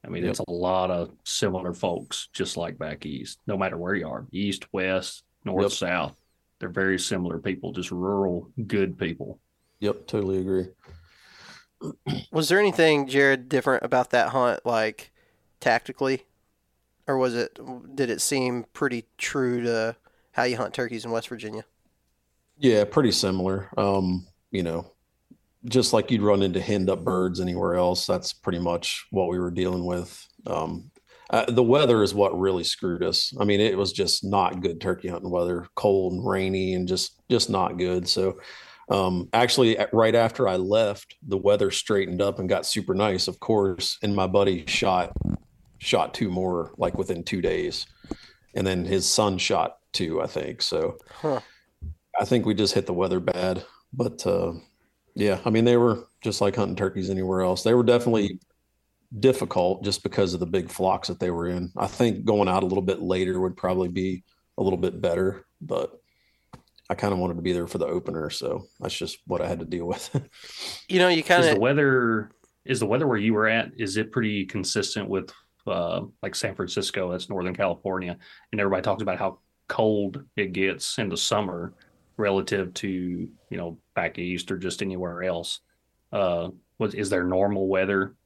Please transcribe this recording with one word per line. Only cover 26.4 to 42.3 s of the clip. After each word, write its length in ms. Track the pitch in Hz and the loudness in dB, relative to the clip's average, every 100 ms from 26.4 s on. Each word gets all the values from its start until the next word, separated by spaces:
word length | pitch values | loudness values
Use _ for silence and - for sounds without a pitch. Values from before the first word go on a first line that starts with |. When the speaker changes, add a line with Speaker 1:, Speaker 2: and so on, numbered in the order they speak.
Speaker 2:
into 180 | 98 92 | 4 0
henned 300 | 92 104 92 | 0 0 0
up 140 | 95 | 0
birds 360 | 85 92 92 90 | 0 0 0 0
anywhere 360 | 90 90 90 90 | -4 -2 0 2
else, 300 | 90 90 - | 2 0 0
that's 260 | 90 - | -2 -4
pretty 280 | - - 87 | -6 -4 -2
much 460 | 87 87 - - - | 0 -2 -4 -8 -4
what 180 | 98 90 | -2 0
we 100 | 90 | 0
were 120 | 87 | -2
dealing 360 | 87 90 90 90 | 0 0 0 -2
with. 400 | 90 85 - - _ - | -4 -6 -14 -20 _ -6
Um, 440 | 82 80 85 - _ _ - - | -4 -4 -8 -12 _ _ -20 -2
uh, 160 | 113 120 | 0 2
the 140 | 120 | 4
weather 400 | 120 143 139 113 | 6 6 6 6
is 120 | 101 | 4
what 240 | 101 98 85 | 4 2 4
really 260 | 95 90 | 0 0
screwed 400 | 82 - 92 85 | -2 -2 -2 0
us. 280 | 87 - - 127 | 0 0 -2 0
I 40 | |
mean, 160 | 104 101 | 2 4
it 180 | 107 95 | 4 2
was 140 | 98 | 0
just 320 | - 90 - | 0 0 0
not 380 | 98 98 90 90 | 2 2 2 2
good 180 | 90 82 | -2 -2
turkey 280 | 98 90 92 | -4 -4 -4
hunting 220 | 87 92 | -6 -2
weather, 360 | 87 87 87 90 - | 0 0 -2 -6 0
cold 380 | 104 98 92 | 4 4 2
and 140 | 90 95 | -2 -2
rainy 460 | 95 95 95 92 | 0 0 0 0
and 140 | 92 90 | 0 0
just, 320 | 92 - _ - | -2 -2 _ 0
just 200 | 120 - | 0 2
not 280 | 95 90 87 | 2 0 0
good. 300 | 90 90 87 | 0 0 0
So, 320 | - 95 - - - - - - | 0 0 -2 -14 -20 -20 -20 -2
um, 380 | 101 92 90 - | 0 2 0 0
actually, 440 | 113 120 - 117 104 | 2 4 6 4 4
a-, 120 | 104 | 2
right 220 | 110 110 | 4 6
after 340 | 117 113 - 110 | 6 2 2 0
I 80 | 92 | 0
left, 600 | 92 107 107 101 - - - | 2 2 2 -2 -12 -18 -4
the 120 | 98 | 0
weather 320 | 98 101 98 | 4 4 2
straightened 520 | - - 101 90 90 | 0 0 0 0 0
up 160 | 101 | 0